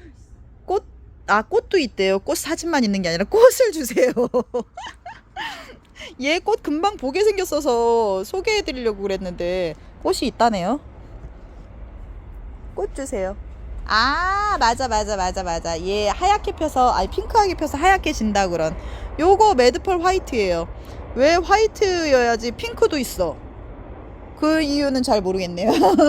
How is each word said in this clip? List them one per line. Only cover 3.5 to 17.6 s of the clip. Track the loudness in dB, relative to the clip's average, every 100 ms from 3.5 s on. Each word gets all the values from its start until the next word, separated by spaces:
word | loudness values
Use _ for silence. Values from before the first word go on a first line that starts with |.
| 8 0
주세요. | 0 -2 2 2
<laughs> | 2 -2 -2 -2 -6 -8 -12 -16 -16 -18 -20 -16 -12 -10 -12 -16 -20 _ -20 -18 -6
얘 | 0 0
꽃 | 0 -2
금방 | 0 0 -2 -2
보게 | -4 2
생겼어서 | 2 2 -2 -2 0 2 4 4 2 0
소개해 | -4 -4 0 -2
드리려고 | -2 -4 -4 -2
그랬는데 | -4 -4 -4 -4 -2 -2 -2 -6 -16 -6
꽃이 | -2 0
있다네요. | -2 2 2 2 -2 -4 -6 -20 -18 -16 -16 -18 -18 -20 -18 -18 -16 -16 -16 -16 -16 -16 -16 -14 -14
꽃 | -8 -8
주세요. | -6 -6 -4 -4 -6 -12 -14 -12 -10 0
아, | 2 2 0 0 0 0 2
맞아, | 2 2 0
맞아, | -2 -2 -2
맞아, | -2 -2
맞아. | -4 -4 -4 -4
얘 | -2 -2 0
하얗게 | 0 2 0 -2
펴서, | -4 -2 2 2
아니, | 2 -2
핑크하게 | -4 0 2 2
펴서 | 0